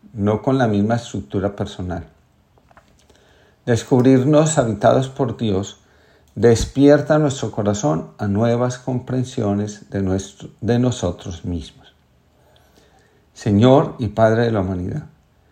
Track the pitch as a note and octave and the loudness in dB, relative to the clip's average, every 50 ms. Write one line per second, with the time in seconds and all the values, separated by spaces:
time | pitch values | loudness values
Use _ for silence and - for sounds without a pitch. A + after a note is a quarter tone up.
0 | _ - - G#2+ G2+ G#2 G#2+ G#2 - C3+ C3 C3+ B2 A2+ G2+ G2+ G2+ A2 A#2+ A#2 | _ -16 -8 -4 -2 0 0 0 0 -2 0 0 0 0 0 0 0 0 -2 -4
1 | - - - G2+ F#2+ - - G2 F#2 G2+ - - G2+ - - - F#2 F2+ F2+ F2 | -6 -8 -10 -12 -10 -6 -6 -4 -4 -4 -6 -6 -10 -10 -8 -10 -8 -8 -8 -10
2 | D#2 - _ _ _ _ _ _ _ _ _ _ _ _ _ - _ _ _ _ | -10 -14 _ _ _ _ _ _ _ _ _ _ _ _ _ -20 _ _ _ _
3 | _ _ _ _ _ _ _ _ _ _ _ _ _ B2 A#2+ A2 - - C#3 B2 | _ _ _ _ _ _ _ _ _ _ _ _ _ -2 -2 -2 0 0 2 4
4 | A#2+ C3+ C3+ B2 B2 D3+ D3+ D3 D#3+ D3+ - - B2 A#2 G#2 G2+ A#2 A#2 A#2+ C3 | 6 6 4 4 4 4 4 4 4 4 2 0 0 0 -2 2 2 4 4 4
5 | C3 C3 - - C3 A2+ G#2 - A#2+ G#2+ F#2+ F#2+ G2 - - _ _ _ _ _ | 0 -2 -4 -6 -6 -6 -4 -4 -4 -2 -2 -2 -4 -6 -12 _ _ _ _ _
6 | _ _ _ _ _ _ _ - G2+ A#2+ A2+ - - - - C3+ C#3 C#3+ D3 C#3+ | _ _ _ _ _ _ _ 2 4 4 4 4 0 -4 0 4 6 6 6 6
7 | C3 - D3+ D#3 D#3 C3+ C3 - B2 G#2 - A2+ G2+ G2+ G#2 G#2 - D3 D#3+ E3 | 4 0 0 0 0 0 -2 -4 -8 -6 -6 -4 -2 -2 -2 -2 -2 -2 -2 -4
8 | E3 - - - A2 G2+ G2 G#2 A#2 A#2 A#2 A#2+ B2 B2+ B2+ - - C3 B2+ B2 | -6 -10 -12 -8 -4 -2 -2 0 0 0 0 0 -2 -4 -4 -6 -8 -6 -6 -6
9 | - - B2+ B2+ B2 - - A#2+ A2 G2+ G2+ G#2 G#2 G#2 - - - - - G2 | -6 -4 -4 -4 -4 -4 -6 -4 -2 -2 -2 -2 -2 -6 -8 -14 -14 -8 -6 -4
10 | G2 F#2 F#2+ G2 - - - - F#2+ - - _ - G2+ A#2+ A#2+ B2+ B2+ A#2 - | -2 -2 -2 -4 -4 -8 -16 -20 -20 -20 -16 _ -2 0 0 2 0 0 -2 -2
11 | - F2 F2 - - G#2 F2 E2 - F2+ F2 D#2+ D2 - - - - _ _ _ | -4 -6 -6 -6 -12 -14 -14 -10 -8 -8 -8 -8 -8 -12 -20 -20 -20 _ _ _
12 | _ _ _ _ _ _ _ _ _ _ _ _ _ _ _ _ _ _ _ _ | _ _ _ _ _ _ _ _ _ _ _ _ _ _ _ _ _ _ _ _
13 | _ _ _ _ _ _ _ - - A2+ G2+ G2+ A#2+ B2+ C3+ D3+ D#3+ - - - | _ _ _ _ _ _ _ -6 -2 0 2 4 6 6 6 6 4 0 -4 -8
14 | A#2+ G2+ - A2 A2 A2 A2+ A2+ A#2+ A#2 A2+ G2+ F2+ F#2+ F#2+ F2+ F2+ - - D3+ | -8 -6 0 2 2 2 4 2 0 0 0 -2 -2 -4 -4 -6 -6 -6 -8 -8
15 | - - _ _ _ _ _ _ _ _ | -10 -14 _ _ _ _ _ _ _ _